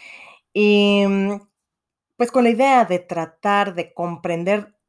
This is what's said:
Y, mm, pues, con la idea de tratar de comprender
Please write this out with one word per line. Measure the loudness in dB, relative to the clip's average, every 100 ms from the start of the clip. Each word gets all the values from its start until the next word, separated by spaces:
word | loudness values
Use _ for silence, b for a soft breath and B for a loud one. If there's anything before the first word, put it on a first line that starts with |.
| B B B B _
Y, | 0 2 4 4 2 2
mm, | 0 -2 -6 -14 _ _ _ _ _ _ -6
pues, | -2
con | 2
la | 2
idea | 2 2 2 2
de | -2
tratar | -4 -8 -8 _ -2 0 -2 -6
de | -10
comprender | -8 -8 -8 -8 -6 -2 -4 -6 _